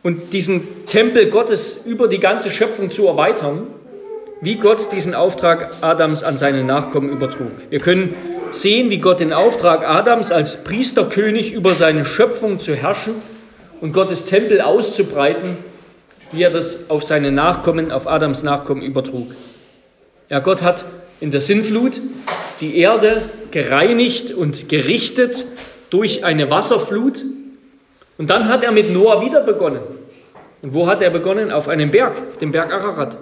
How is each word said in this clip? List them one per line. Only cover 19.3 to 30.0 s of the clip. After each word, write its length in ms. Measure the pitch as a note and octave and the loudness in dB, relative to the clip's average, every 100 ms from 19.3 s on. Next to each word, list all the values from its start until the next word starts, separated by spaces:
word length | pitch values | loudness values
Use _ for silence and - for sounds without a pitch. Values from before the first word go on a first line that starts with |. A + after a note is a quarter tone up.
| - - - _ _ _ _ _ _ _ | -14 -20 -20 _ _ _ _ _ _ _
Ja, 100 | C#3 | 0
Gott 220 | D#3 F#3 | 2 2
hat 240 | E3+ F3 - - - - | 2 0 -6 -18 -20 -8
in 120 | D#3 | -4
der 100 | C#3 | -2
Sinnflut 580 | C#3 G3+ G#3+ A3 B3+ - - - - - - - | 2 2 2 0 0 -2 -10 -10 -8 -8 -10 -8
die 160 | D3+ D#3+ | -2 4
Erde 460 | F3+ A3+ G#3+ A3 - - - | 4 6 4 2 -4 -12 -6
gereinigt 800 | E3 B2+ C#3 F#3+ A#3 B3 - - | -4 0 2 4 4 2 0 -6
und 380 | F3+ D#3 - - | -4 -4 -4 -2
gerichtet 760 | D3+ C3 A#3 - - B3 - - - - - - | -2 0 -2 -2 0 0 0 -8 -14 -20 -20 -2
durch 340 | F#3 G#3+ - | 0 0 -2
eine 260 | F3+ D3+ C#3 | 0 0 2
Wasserflut. 760 | D#3+ - A3+ - G3+ C4 - - - - - _ _ _ _ _ - | 0 2 0 2 0 0 -2 -10 -12 -16 -20 _ _ _ _ _ -8
Und 120 | D#3 | 0
dann 180 | G#3 A3 | 0 2
hat 160 | B3+ | 2
er 80 | A#3+ | 4
mit 200 | G#3+ F#3+ | 4 4
Noah 340 | F3+ A3 G3+ | 4 4 4
wieder 160 | B3 D4+ | 4 2
begonnen. 400 | - G3+ E3 - - - | 2 0 0 -2 -10 -16